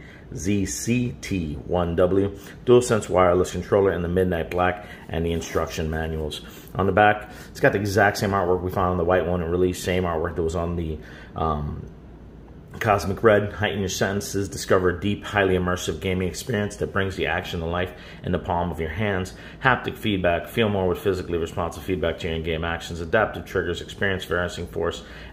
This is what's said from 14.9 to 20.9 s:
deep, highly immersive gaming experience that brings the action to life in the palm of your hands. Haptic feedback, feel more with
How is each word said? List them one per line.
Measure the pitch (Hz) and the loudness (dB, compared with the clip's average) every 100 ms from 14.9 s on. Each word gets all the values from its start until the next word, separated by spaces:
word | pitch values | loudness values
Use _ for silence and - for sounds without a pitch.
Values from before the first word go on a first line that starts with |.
| 87 | 2
deep, | 104 101 | -2 -2
highly | - 104 98 | 0 2 4
immersive | 92 90 90 - 80 | 4 2 0 -2 -4
gaming | 95 92 92 | -2 0 -2
experience | - - 107 104 - | -4 -4 -2 -2 -4
that | 78 | -2
brings | 101 95 | 0 -2
the | 85 73 | -2 -2
action | 85 92 87 | -2 -4 -4
to | 82 | -2
life | 87 92 - - - | -2 -2 -6 -16 -10
in | - | -4
the | 90 | -2
palm | - 87 87 | 0 0 0
of | 80 | -2
your | 80 | -4
hands. | 80 107 95 92 - - - | -2 -2 -2 -4 -10 -16 -2
Haptic | 135 123 - - | 2 2 0 -4
feedback, | 110 95 87 85 - | -2 2 2 2 0
feel | - 110 | 0 2
more | 101 | 2
with | 92 | 0